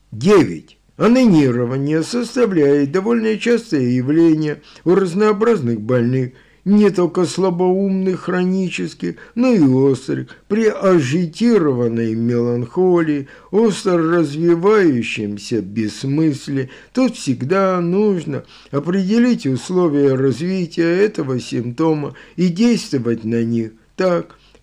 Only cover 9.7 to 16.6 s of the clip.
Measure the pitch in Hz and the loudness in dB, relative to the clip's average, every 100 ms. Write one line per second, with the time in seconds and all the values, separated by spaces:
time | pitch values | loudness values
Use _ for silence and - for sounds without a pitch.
9.7 | 131 139 131 - 135 127 - _ 208 220 | 4 2 0 -4 -8 -8 -16 _ 0 0
10.7 | 202 196 180 127 160 170 - 233 214 151 | 2 2 2 2 -2 -4 0 2 4 2
11.7 | 123 120 117 113 113 117 120 120 120 123 | 0 0 0 -2 -2 -2 0 -2 -2 -4
12.7 | 180 185 175 160 147 139 - - 196 226 | 0 2 2 2 -4 -6 -18 -4 0 0
13.7 | 175 196 175 160 175 151 147 170 170 190 | 0 -2 0 2 0 0 0 0 2 4
14.7 | 214 175 123 113 - 104 104 - 113 95 | 4 4 2 -4 -6 -6 -8 -6 -6 -4
15.7 | 107 107 - 135 143 160 131 - 139 | -4 -6 -6 -4 0 0 -2 -6 -6